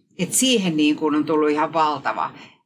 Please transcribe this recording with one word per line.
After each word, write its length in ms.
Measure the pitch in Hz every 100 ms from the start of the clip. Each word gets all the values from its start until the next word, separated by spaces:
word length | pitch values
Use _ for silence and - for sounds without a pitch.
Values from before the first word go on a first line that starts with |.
| _ -
Et 140 | 180
siihen 440 | - 262 240 185 151
niin 200 | 151 147
kuin 180 | 156
on 100 | 147
tullut 260 | 151 156 151
ihan 220 | 147 160
valtava, 580 | 160 151 143 127 101 - - - _